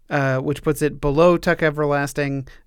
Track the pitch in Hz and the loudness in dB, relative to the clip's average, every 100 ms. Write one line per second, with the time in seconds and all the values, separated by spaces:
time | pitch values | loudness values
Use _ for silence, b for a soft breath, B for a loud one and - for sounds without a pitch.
0 | - 147 135 131 151 139 160 147 151 139 | -6 -2 0 0 -2 -2 -2 0 -2 -2
1 | 147 139 175 170 185 165 160 151 147 143 | -2 4 4 4 0 0 0 0 0 0
2 | 143 - 143 139 131 b | -2 -4 -4 -4 -8 b